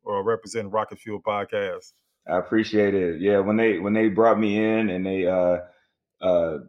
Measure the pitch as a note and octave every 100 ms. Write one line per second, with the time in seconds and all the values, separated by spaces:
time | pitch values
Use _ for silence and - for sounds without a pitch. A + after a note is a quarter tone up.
0 | G#2 G2+ G2+ A2 G#2 A2+ G2 G#2+ G#2 G2+
1 | A2 G2+ A2 G2+ G2 G#2 G2 F#2 - _
2 | _ _ - F2+ - A2+ G#2+ G#2+ G2+ G2
3 | F2+ D#2+ G2 G2+ G2 A2 A2+ F2 G2+ A2
4 | A2 G2 A2+ G#2+ G#2+ G#2 A2 A2 G#2+ F#2
5 | F#2+ F#2+ F2+ F#2 F2+ F2 - _ _ _
6 | _ _ F#2 F2 E2 D2